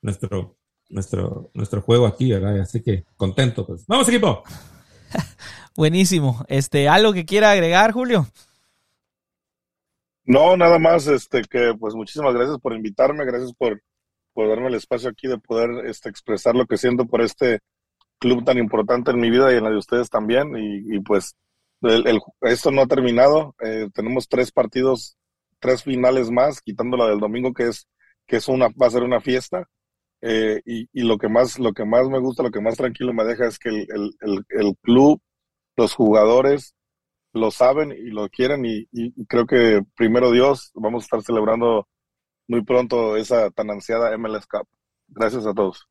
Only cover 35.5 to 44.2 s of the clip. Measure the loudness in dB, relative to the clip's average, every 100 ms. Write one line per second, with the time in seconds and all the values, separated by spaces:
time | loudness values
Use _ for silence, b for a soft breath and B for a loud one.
35.5 | _ _ -2 -2 2 2 4 6 4 4
36.5 | 0 -4 _ _ _ _ _ _ -4 -4
37.5 | 2 2 2 -2 -8 -12 -8 -10 _ -2
38.5 | 0 -4 -6 -8 -8 -10 -10 -4 -2 2
39.5 | 4 4 4 0 _ 0 2 4 4 2
40.5 | 0 -6 -8 -6 -6 -6 -6 -2 -2 0
41.5 | 0 0 0 -4 _ _ _ _ _ _
42.5 | -4 0 0 0 -2 0 -2 0 0 0
43.5 | -2 -8 -8 -4 -2 -2 -4